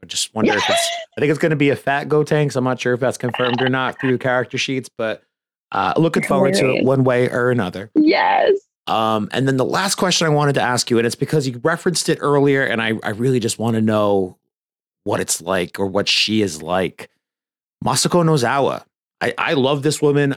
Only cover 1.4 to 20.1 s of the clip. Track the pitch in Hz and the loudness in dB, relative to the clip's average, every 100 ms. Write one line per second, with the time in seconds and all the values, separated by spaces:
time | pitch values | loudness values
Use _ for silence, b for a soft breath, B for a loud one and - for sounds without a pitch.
1.4 | 170 147 139 123 135 143 147 151 147 151 | 0 2 0 0 -2 -4 0 0 2 0
2.4 | 143 127 127 120 123 123 127 - 123 - | 0 0 -2 -2 -2 0 -2 -2 -6 -2
3.4 | 123 123 127 131 127 - 131 123 131 123 | -2 0 0 0 -4 -2 -2 0 0 -2
4.4 | 127 131 - 127 - - 110 - _ _ | -2 -4 -4 -6 -8 -6 -6 -6 _ _
5.4 | _ _ - 98 92 - 165 - - 139 | _ _ -6 -2 0 2 0 0 0 0
6.4 | 139 - 135 - 127 135 131 123 127 123 | 2 2 0 0 0 2 2 2 0 0
7.4 | 123 120 87 92 104 311 302 - - - | 0 0 -2 -6 -4 2 2 2 2 2
8.4 | - 392 _ _ - 107 110 110 104 120 | 2 0 _ _ -2 0 2 0 -2 -2
9.4 | 135 131 120 180 190 - 185 - 165 147 | 0 0 0 0 -2 0 0 0 2 2
10.4 | 143 131 113 120 - 113 117 - 139 156 | 2 2 0 0 0 2 0 -2 -2 0
11.4 | 131 120 156 165 185 160 - 147 147 143 | -2 -2 -2 0 -2 0 -2 0 2 4
12.4 | 139 135 131 113 110 110 104 104 135 123 | 4 4 2 0 -2 -2 -4 -2 0 0
13.4 | 110 - 113 113 110 107 104 98 92 - | 0 -2 -2 0 2 2 2 2 0 -8
14.4 | _ _ _ _ _ _ 101 92 95 - | _ _ _ _ _ _ -4 -4 -4 -6
15.4 | 85 95 85 - 98 101 95 - - 107 | -2 -2 -2 -4 -2 -2 0 -2 0 0
16.4 | 98 78 78 92 82 - - _ _ _ | 0 -4 -4 -2 -2 -6 -20 _ _ _
17.4 | _ _ _ - 113 131 170 175 160 151 | _ _ _ -6 -2 0 2 2 4 2
18.4 | 120 139 101 60 - _ _ - 120 - | 2 2 0 -2 -10 _ _ -6 -4 -2
19.4 | 147 151 131 147 151 143 147 | -2 0 2 0 -2 0 2